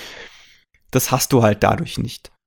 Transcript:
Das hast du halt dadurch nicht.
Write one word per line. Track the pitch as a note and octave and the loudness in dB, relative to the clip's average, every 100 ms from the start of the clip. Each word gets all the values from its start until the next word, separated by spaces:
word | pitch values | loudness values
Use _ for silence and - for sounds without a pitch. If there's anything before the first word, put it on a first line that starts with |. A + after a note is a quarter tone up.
| - - - - _ _ _ _ _ | -18 -20 -20 -20 _ _ _ _ _
Das | C3 - | -2 0
hast | C3 - | -2 2
du | B2+ | 4
halt | A2 G#2 | 4 4
dadurch | - - - - | 2 2 -4 -8
nicht. | A#2+ - - _ | -8 -10 -20 _